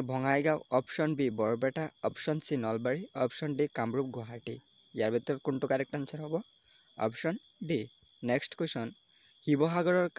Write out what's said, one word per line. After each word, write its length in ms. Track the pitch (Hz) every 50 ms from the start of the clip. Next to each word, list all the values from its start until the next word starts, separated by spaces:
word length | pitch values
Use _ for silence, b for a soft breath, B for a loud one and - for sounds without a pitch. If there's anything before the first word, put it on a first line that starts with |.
| 131 123
বঙাইগাঁও, 500 | 131 131 131 135 139 143 147 156 156 147 - -
অপশ্যন 380 | - 127 135 - - - 156 151 156
বি 120 | 139 143 127
বৰপেটা, 540 | 110 110 110 107 120 120 127 135 127 160 160 151 - - -
অপশ্যন 340 | - - - - - 151 156
চি 140 | - - 156
নলবাৰী, 460 | 131 113 110 110 113 120 123 131 160 196 262 - 139 127
অপশ্যন 320 | 123 - - 160 151 143
ডি 80 | 131 151 143 - -
কামৰূপ 280 | 117 117 113 135 135 131
গুৱাহাটী। 440 | 120 123 113 110 117 117 - 117 117 123 - - _ _ _ _ -
ইয়াৰ 160 | - 110 110 113
ভিতৰত 260 | 117 - - 143 135 -
কোনটো 280 | - 135 131 147 127 135
কাৰেক্ট 200 | 131 135 - -
আনচাৰ 260 | 147 139 139 - 147
হ'ব? 140 | 151 151 156 175 233 - - B B B B B B B B -
অপশ্যন 360 | 110 113 120 - - 160 180 - - - - _ 202
ডি। 180 | 156 165 120 110 - - - - - - - -
নেক্সট 380 | 120 123 139 - - - -
কুৱেশ্যন, 340 | 175 156 - 123 117 117 - - _ B B B B B B B -
শিৱসাগৰৰ 640 | - 147 139 147 165 165 175 170 175 180 185 180 175 -